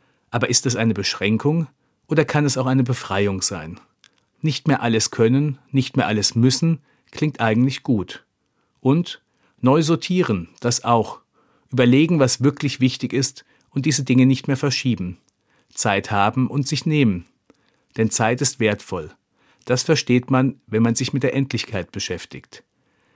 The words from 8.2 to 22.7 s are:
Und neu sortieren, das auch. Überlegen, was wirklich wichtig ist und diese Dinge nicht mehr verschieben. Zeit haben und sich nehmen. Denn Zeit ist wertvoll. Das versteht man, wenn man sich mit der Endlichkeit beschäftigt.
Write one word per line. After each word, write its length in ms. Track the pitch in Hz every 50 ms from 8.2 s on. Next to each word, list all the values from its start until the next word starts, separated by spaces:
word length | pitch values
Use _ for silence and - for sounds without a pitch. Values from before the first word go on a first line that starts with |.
| - _ _ _ _ _ _ _ _ _ _ _
Und 420 | - 131 143 170 170 - - - _ _ _ _ _ _ _ _
neu 220 | - 127 139 165
sortieren, 680 | 156 156 170 165 - - 180 185 170 - 208 90 82 - _ _
das 240 | - 120 117 - -
auch. 360 | 117 120 113 104 - - - _ _ _ _ _ _ _ _ _ _
Überlegen, 500 | 127 123 123 123 127 139 160 160 180 151
was 220 | 131 117 - -
wirklich 380 | 123 147 143 - - 135 - -
wichtig 320 | 131 127 123 - 131 -
ist 320 | - 135 131 - - - - _ _ _ _ _
und 160 | - 147 127
diese 200 | 156 131 147 131
Dinge 200 | 139 127 131 127
nicht 240 | 135 135 123 - -
mehr 80 | 135
verschieben. 600 | - - 139 123 - - 127 110 - 90 90 92 - _ _ _ _ _ _ _ _ _ _ _
Zeit 360 | - - 110 98 101 101 -
haben 380 | 104 101 101 110 - 131 127 -
und 180 | - 147 120
sich 200 | - 151 - -
nehmen. 400 | 160 151 151 135 110 92 85 - _ _ _ _ _ _ _ _ _ _ _ _ _ - -
Denn 120 | 110 104
Zeit 300 | - - 113 113 123 120
ist 200 | 143 - - -
wertvoll. 500 | 113 104 104 104 - - 95 87 76 - - _ _ _ _ _ _ _ _ _ _
Das 160 | - 127 127
versteht 480 | - - - - - - 123 123 120 -
man, 280 | 135 131 135 135 - - _
wenn 160 | - 107 110
man 120 | 117 117 113
sich 180 | - 131 -
mit 100 | - 131
der 120 | - - -
Endlichkeit 580 | 139 139 135 - 110 - - 110 95 85 -
beschäftigt. 720 | - 98 - - 90 82 - - - 131 - _ - - _ _